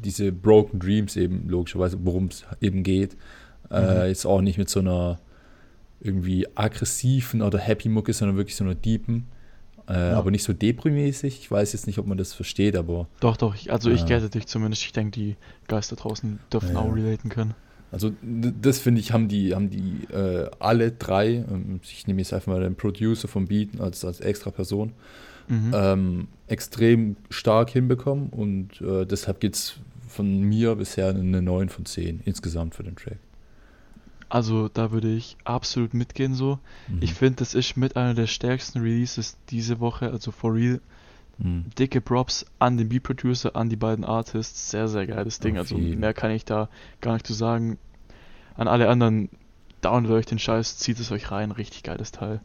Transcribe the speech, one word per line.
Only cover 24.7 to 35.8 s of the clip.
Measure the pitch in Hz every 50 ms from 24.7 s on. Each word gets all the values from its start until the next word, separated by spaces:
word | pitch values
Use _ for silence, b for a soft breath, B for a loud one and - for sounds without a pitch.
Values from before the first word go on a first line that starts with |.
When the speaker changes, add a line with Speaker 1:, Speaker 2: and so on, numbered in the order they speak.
| 101 101 107 113 - B B B B B B B B B B B
Speaker 2:
Mhm. | 120 113 107 117 123
Speaker 1:
ähm, | 104 98 98 98 95 95 92 87 87 - - - - -
extrem | - 117 - - - - - 117 117 117 113 113 107 101 - - -
stark | - - - 117 107 113 120 123
hinbekommen | - 127 127 123 127 123 - 143 139 143 139 -
und, | - 117 107 104 98 95 92 98 - -
äh, | - 92 95 92 95
deshalb | 95 101 95 - 101 95 -
geht's | - 98 - - - - - - - - - - - -
von | - - 101 98 98 98
mir | 98 101 107 110 117 113 113
bisher | 104 101 - - - 95 95
eine | 95 95 92 92 92 92
neun | 90 90 90 92 98 92
von | - - 87
zehn | - - 87 87 85 82 - -
insgesamt | - 95 - - 90 80 85 82 82 -
für | - 98
den | 92 87
Track. | - - - - - - - - b b b b b b b b b b b b b b b b b - -
Speaker 2:
Also | - 120 113 110 110 110 107 104
da | - 117 113 110
würde | 110 113 110 113 110
ich | 113 113 - - - -
absolut | - 120 127 - - - 127